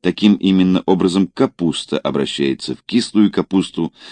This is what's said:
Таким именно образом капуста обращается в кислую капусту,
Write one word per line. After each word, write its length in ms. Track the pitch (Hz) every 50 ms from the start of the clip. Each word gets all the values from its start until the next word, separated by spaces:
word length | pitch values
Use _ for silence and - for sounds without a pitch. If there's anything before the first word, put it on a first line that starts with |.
Таким 340 | - 90 90 - - 104 101
именно 480 | - - 95 95 92 92 92 92 87 -
образом 420 | - 95 90 92 92 85 98 95 -
капуста 720 | _ - 135 131 _ - 87 82 76 - - - - 69
обращается 760 | - 73 67 71 69 69 - - 69 69 67 - - - 69
в 80 | - _
кислую 480 | - 95 123 117 - - 104 107 98
капусту, 640 | - - 87 _ - 98 87 - - - 85 78 _ _ - -